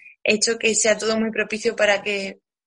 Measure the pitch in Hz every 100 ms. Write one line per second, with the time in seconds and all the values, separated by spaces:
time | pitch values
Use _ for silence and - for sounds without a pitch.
0 | - - - 214 233 226 226 214 220 208
1 | 214 220 220 214 214 214 233 202 208 196
2 | 208 202 196 - _ _